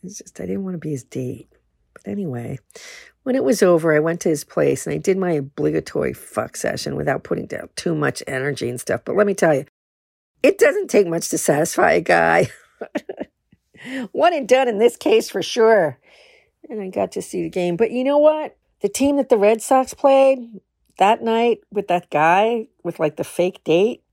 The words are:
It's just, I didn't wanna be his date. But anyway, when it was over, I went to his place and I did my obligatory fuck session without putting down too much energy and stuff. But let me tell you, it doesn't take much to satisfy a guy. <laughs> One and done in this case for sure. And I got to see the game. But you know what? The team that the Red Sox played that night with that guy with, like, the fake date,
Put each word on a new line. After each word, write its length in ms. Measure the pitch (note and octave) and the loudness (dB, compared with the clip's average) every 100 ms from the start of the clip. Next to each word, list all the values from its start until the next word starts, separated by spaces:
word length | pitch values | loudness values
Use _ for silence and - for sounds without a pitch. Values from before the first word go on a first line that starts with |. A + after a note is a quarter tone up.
It's 160 | F3+ G#3 | -16 -18
just, 220 | - - | -20 -14
I 60 | F#3 | -8
didn't 180 | G3 | -6
wanna 140 | F#3+ F3 | -6 -8
be 120 | D#3 | -8
his 140 | C#3+ | -8
date. 440 | - - B2 C3 - _ _ _ _ | -8 -10 -8 -10 -16 _ _ _ _
But 140 | - - | -18 -10
anyway, 500 | G3+ F3+ B2 A#2 - _ - - - - _ | -8 -6 -8 -8 -12 _ -20 -20 -20 -20 _
when 140 | - C4 | -2 0
it 80 | |
was 180 | - A3 | 2 2
over, 320 | F#3+ E3+ E3 | 4 4 4
I 60 | D3+ | 2
went 200 | D#3+ E3+ | 0 -2
to 60 | F3+ | -2
his 160 | D3+ | -2
place 420 | - - C#3+ C3+ - | -4 -2 0 0 -4
and 80 | |
I 40 | D#3+ | -4
did 180 | D#3 F#3+ | 0 0
my 160 | F3+ | 0
obligatory 800 | D#3+ C#3 - D3 D#3 - - - | -2 -4 -4 -2 -2 -6 -4 -4
fuck 440 | - - - - - | -6 -8 -8 -8 -6
session 400 | - - - C#3+ | -6 -6 -8 -6
without 260 | C#3+ C3+ | -4 -4
putting 240 | - E3+ - | -4 -8 -6
down 220 | - - - | -12 -12 -8
too 180 | - | -4
much 280 | D#3+ C#3+ C#3 - | -2 -2 -4 -8
energy 420 | C3 C#3 C#3 A#2 | -6 -6 -6 -6
and 120 | B2 | -8
stuff. 220 | - - | -6 -6
But 120 | - G3 | -2 0
let 100 | G#3 | 0
me 80 | |
tell 200 | G3 E3+ | 2 2
you, 100 | C#3+ D#3 _ _ _ _ _ _ _ | 2 -2 _ _ _ _ _ _ _
it 160 | C4+ G4 | 0 4
doesn't 320 | - F#4+ F#4 | 2 2 0
take 160 | A3+ F#3 | 2 2
much 220 | E3 - | -2 -4
to 80 | - | -4
satisfy 540 | - D3 E3 - E3 | 0 0 0 0 2
a 80 | E3 | 2
guy. 500 | E3 E3+ E3 E3 - - _ _ - - - - - | 2 2 4 4 2 -4 _ _ -12 -12 -12 -14 -14
<laughs> 760 | _ _ _ _ _ A#3+ C4 A#3 | _ _ _ _ _ -14 -12 -10
One 220 | - D#4+ | 2 2
and 120 | E4 A#3+ | 2 2
done 220 | C4 C4 | 2 4
in 100 | G3+ | 2
this 180 | A#3 - | 2 2
case 340 | D4+ A3+ - | 2 2 2
for 120 | G3 | -6
sure. 560 | - - A3+ A3 D#3+ B2+ _ _ _ _ _ _ - | -6 2 4 6 2 -4 _ _ _ _ _ _ -14
And 120 | A3 | -12
I 80 | F#3+ | -8
got 240 | F#3 F#3+ | -4 -4
to 100 | F#3+ | -6
see 200 | F#3 F#3 | -8 -8
the 60 | E3 | -6
game. 280 | F#3 F3 E3+ | -4 -4 -2
But 160 | A3+ | -2
you 100 | A#3+ | 0
know 160 | B3+ C#4+ | 0 4
what? 380 | D4+ D#4 D4+ _ _ _ | 4 2 -6 _ _ _
The 80 | G3+ | -6
team 280 | G3+ C#4 C#4+ | 0 0 0
that 120 | C4 | 2
the 100 | A3+ | 4
Red 240 | G3+ A3 | 4 2
Sox 320 | - C4 B3+ | 2 0 0
played 680 | - C#4+ C4+ C4+ C4+ A#3 G#3+ _ _ _ - | 0 4 6 4 2 -4 -18 _ _ _ 0
that 240 | F#3+ A#3 | 2 2
night 380 | A3+ A3+ A#3+ A3+ _ | 0 0 0 -2 _
with 160 | G#3 G3 | -8 -2
that 220 | F3 - | -4 -2
guy 580 | D3 D#3+ F3+ A3 A#3+ A3 _ | 0 2 4 2 -2 -8 _
with, 160 | F3 - | -12 -4
like, 180 | D#3 D3 | -4 -4
the 80 | |
fake 380 | D#3+ - F3+ - | -10 -2 -2 -2
date, 380 | - E3 G#3+ A#3+ _ | 0 2 2 -2 _